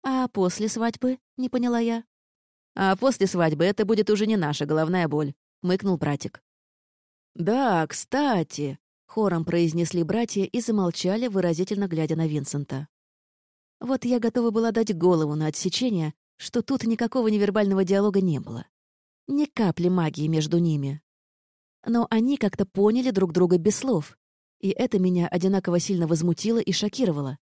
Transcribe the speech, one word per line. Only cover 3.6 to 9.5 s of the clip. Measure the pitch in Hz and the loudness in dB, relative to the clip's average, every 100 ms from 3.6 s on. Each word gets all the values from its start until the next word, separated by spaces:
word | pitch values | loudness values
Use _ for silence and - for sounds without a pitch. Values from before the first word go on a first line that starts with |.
это | 175 208 | 0 2
будет | 202 214 208 | 0 2 2
уже | 214 214 | 2 2
не | 220 | 2
наша | 151 147 147 | 0 -2 0
головная | 156 160 180 165 | 0 2 0 0
боль», — | 147 147 - _ _ | 0 -2 -6 _ _
хмыкнул | 180 190 196 170 | -2 0 0 0
братик. | 147 143 - - _ _ _ _ _ _ _ _ _ | 0 -2 -6 -14 _ _ _ _ _ _ _ _ _
«Да, | - 170 240 262 180 156 | -6 0 2 2 2 0
кстати», — | - - 269 294 208 156 - 143 139 _ _ _ | -6 -4 -2 0 0 -2 -4 -8 -8 _ _ _
хором | - 208 170 | -2 0 0
произнесли | 165 | 0